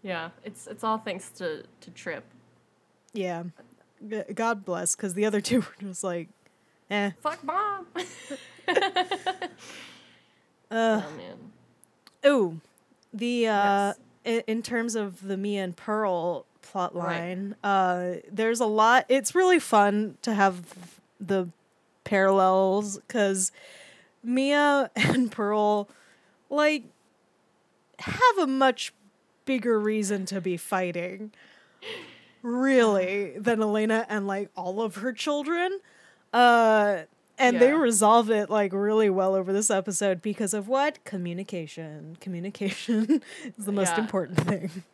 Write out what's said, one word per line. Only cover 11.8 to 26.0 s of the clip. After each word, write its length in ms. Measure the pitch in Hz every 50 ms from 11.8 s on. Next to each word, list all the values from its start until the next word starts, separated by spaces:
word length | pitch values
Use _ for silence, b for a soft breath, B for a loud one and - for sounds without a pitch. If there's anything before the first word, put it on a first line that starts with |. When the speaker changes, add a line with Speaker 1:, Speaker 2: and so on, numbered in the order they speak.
| - _ _ _ _ - _ _ -
Speaker 2:
ooh, 340 | 277 285 254 202 175 165 160 _ _ _ _ _ _ _ _ _ _ -
the, 340 | 214 240 240 247 240 226
uh, 460 | 226 214 202 202 202 196 196 202 196 208
Speaker 1:
Yes. 20 | - _ _ _ _ _
Speaker 2:
i-, 180 | - 226 233 -
in 140 | - 220 226
terms 340 | 226 - 240 233 226 240 214
of 260 | 226 208 202 180 - 190
the 100 | 196 196
Mia 260 | 190 196 208 202 196 190
and 120 | 180 175
Pearl 680 | - - - 214 214 214 196 185 170 160 180 170 135 - _ _ _
plot 340 | - - - 196 180 - -
Speaker 1:
Right. 240 | 175 170 170 170 170
Speaker 2:
line, 360 | 170 175 185 185 196 196 208 _ -
uh, 520 | 202 196 190 190 180 180 180 180 180 180 - - -
there's 280 | 202 202 226 226 233 233
a 60 | 254
lot, 400 | 214 214 214 220 226 240 262 - -
it's 260 | 254 269 214 - -
really 240 | 359 370 370 370 330
fun 580 | - - - 214 202 202 202 208 214 208 143 _ -
to 100 | 240 220
have 400 | 202 196 190 185 180 170 - - 180 175 175 - - _ _ _ _
the 300 | 202 170 196 190 185 175 - _ _ _ _ _ _ _ _ _ _
parallels, 960 | - 208 196 190 190 196 196 190 185 185 190 190 190 185 202 208 202 196 - _
'cause 440 | _ - 240 202 196 196 190 185 - B B B B B B B B B B B B B _ -
Mia 680 | 233 247 262 269 277 285 294 294 294 285 277 262 - _
<laughs> 20 |
and 360 | 220 - - - 254 254 220
Pearl, 560 | - - 214 202 214 214 208 208 214 208 202 b b b